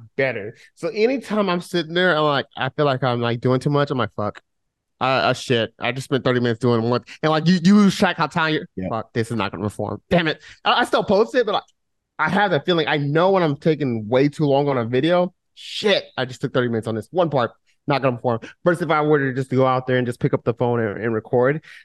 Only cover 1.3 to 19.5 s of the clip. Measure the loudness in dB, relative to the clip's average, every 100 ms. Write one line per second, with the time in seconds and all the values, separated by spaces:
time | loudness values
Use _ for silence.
1.3 | -2 0 -2 -4 -4 -2 0 2 2 2
2.3 | 0 -2 -6 -6 0 0 0 0 0 -2
3.3 | 0 0 0 0 0 0 -2 -4 -4 -8
4.3 | -8 -16 _ _ _ _ -4 -2 0 0
5.3 | -2 -2 -2 -2 -6 -6 -6 -4 -2 0
6.3 | 0 0 0 2 2 2 -2 -4 -4 0
7.3 | 2 2 4 6 6 6 4 0 0 -2
8.3 | -2 -2 -2 -4 -8 -6 -6 -4 -4 -4
9.3 | -2 -4 -4 -6 -6 -8 -8 -2 0 0
10.3 | -4 -10 -6 0 0 2 0 2 2 2
11.3 | 0 0 -2 -4 _ _ _ _ -4 -2
12.3 | 0 2 0 0 0 0 -2 0 2 2
13.3 | 2 0 0 0 0 -2 -4 0 2 2
14.3 | 2 0 2 2 0 -2 0 2 2 0
15.3 | -6 _ -20 -14 -4 0 0 -2 -8 -8
16.3 | -6 -4 -2 -2 -2 -4 -6 -4 -2 0
17.3 | 0 -2 -6 _ _ -4 0 0 -2 -2
18.3 | -4 -6 -4 -2 0 0 0 2 2 0
19.3 | -4 -2